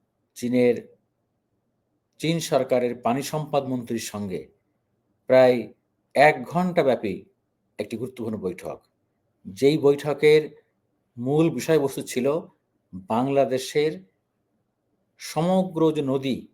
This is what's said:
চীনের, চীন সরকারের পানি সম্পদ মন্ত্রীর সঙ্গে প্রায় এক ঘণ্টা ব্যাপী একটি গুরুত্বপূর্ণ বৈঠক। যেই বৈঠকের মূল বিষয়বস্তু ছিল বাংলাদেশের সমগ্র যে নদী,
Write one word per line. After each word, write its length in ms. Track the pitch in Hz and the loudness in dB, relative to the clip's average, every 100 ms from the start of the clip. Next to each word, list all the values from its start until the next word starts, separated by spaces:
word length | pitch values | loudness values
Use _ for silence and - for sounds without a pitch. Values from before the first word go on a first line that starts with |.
| _ _ _ | _ _ _
চীনের, 600 | - 120 123 123 110 - _ _ _ _ _ _ _ _ _ _ _ _ - | -10 -2 2 4 2 -4 _ _ _ _ _ _ _ _ _ _ _ _ -8
চীন 220 | 151 165 | -4 -2
সরকারের 540 | 165 143 127 127 120 | 0 0 2 0 0
পানি 280 | 120 117 131 | -2 -2 -2
সম্পদ 420 | 139 156 151 143 | -4 -6 -4 -2
মন্ত্রীর 340 | 131 127 117 117 | -2 -6 -4 -6
সঙ্গে 500 | - 104 101 85 - _ _ _ _ _ _ _ - | -6 -8 -8 -8 -10 _ _ _ _ _ _ _ 2
প্রায় 460 | 127 127 123 107 - _ _ _ | 6 6 4 -4 -14 _ _ _
এক 300 | - 147 131 | 4 4 4
ঘণ্টা 380 | 120 170 180 170 | -4 -4 -2 0
ব্যাপী 420 | 139 113 107 92 - _ _ _ _ - | 0 0 -2 -8 -12 _ _ _ _ -12
একটি 180 | 110 113 | -10 -10
গুরুত্বপূর্ণ 420 | 120 - 113 104 | -12 -10 -8 -6
বৈঠক। 440 | 92 87 82 76 _ _ _ _ _ _ - | -8 -8 -12 -16 _ _ _ _ _ _ -18
যেই 320 | 95 135 156 | 0 2 4
বৈঠকের 840 | 135 143 151 143 151 156 151 - _ _ _ _ _ 120 | 2 2 0 2 4 4 2 -10 _ _ _ _ _ -10
মূল 320 | 123 151 165 | -2 2 2
বিষয়বস্তু 520 | 123 117 156 139 - | 0 0 2 0 -4
ছিল 380 | - 123 131 160 185 _ _ _ _ | -8 -4 -2 -2 -6 _ _ _ _
বাংলাদেশের 1120 | 92 - 113 135 139 123 127 - 151 156 185 - _ _ _ _ _ _ _ _ _ _ _ | -14 -4 -2 0 2 2 0 -4 -2 -2 -4 -14 _ _ _ _ _ _ _ _ _ _ _
সমগ্র 720 | - 156 170 185 180 160 160 | -10 -4 0 2 0 2 2
যে 100 | 151 | 2
নদী, 440 | 139 135 135 101 - | -2 -2 -2 -6 -8